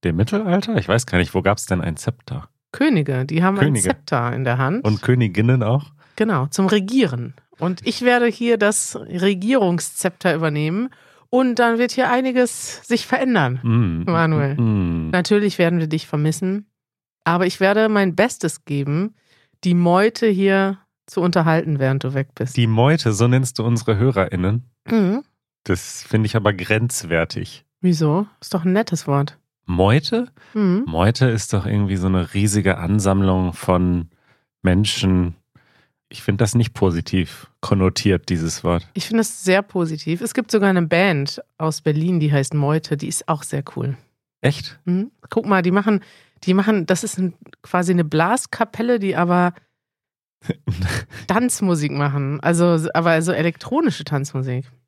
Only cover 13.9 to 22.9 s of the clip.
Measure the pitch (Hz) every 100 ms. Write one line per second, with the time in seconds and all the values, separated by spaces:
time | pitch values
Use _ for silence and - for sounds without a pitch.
13.9 | 82 85 165 160 156 143 143 117 104 90
14.9 | 85 80 180 175 208 208 - 170 175 160
15.9 | 160 - 147 151 156 190 202 208 _ _
16.9 | _ _ _ - 175 180 - 190 208 220
17.9 | 208 196 175 226 - 165 - - 143 139
18.9 | 147 208 - _ _ _ _ 185 175 175
19.9 | 180 214 226 233 190 196 190 196 190 _
20.9 | _ - - 180 175 160 160 160 147 135
21.9 | 135 131 135 135 - 120 - 117 110 127